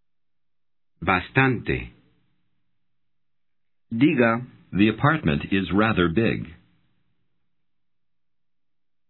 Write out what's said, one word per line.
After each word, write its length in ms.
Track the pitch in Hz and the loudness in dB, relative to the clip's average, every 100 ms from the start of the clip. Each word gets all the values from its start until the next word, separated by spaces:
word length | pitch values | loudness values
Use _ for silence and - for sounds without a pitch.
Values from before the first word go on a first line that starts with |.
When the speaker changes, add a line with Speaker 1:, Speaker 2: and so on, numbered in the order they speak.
| _ _ _ _ _ _ _ _ _ _ | _ _ _ _ _ _ _ _ _ _
Speaker 1:
Bastante. 920 | 85 90 - 131 135 104 - 65 62 - _ _ _ _ _ _ _ _ _ _ _ _ _ _ _ _ _ _ _ | -2 -2 -2 0 0 0 -4 -6 -8 -16 _ _ _ _ _ _ _ _ _ _ _ _ _ _ _ _ _ _ _
Speaker 2:
Diga. 560 | 117 156 131 117 117 127 - _ | 0 2 4 2 0 -6 -18 _
Speaker 3:
The 180 | 92 107 | 0 2
apartment 540 | - 143 160 85 71 85 | 2 0 2 0 -2 -2
is 200 | 98 85 | -2 0
rather 380 | 95 110 98 87 | 0 2 2 0
big. 460 | 82 107 57 - - _ _ _ _ _ _ _ _ _ _ _ _ _ _ _ _ _ _ _ _ _ _ _ _ | 0 -2 -2 -8 -16 _ _ _ _ _ _ _ _ _ _ _ _ _ _ _ _ _ _ _ _ _ _ _ _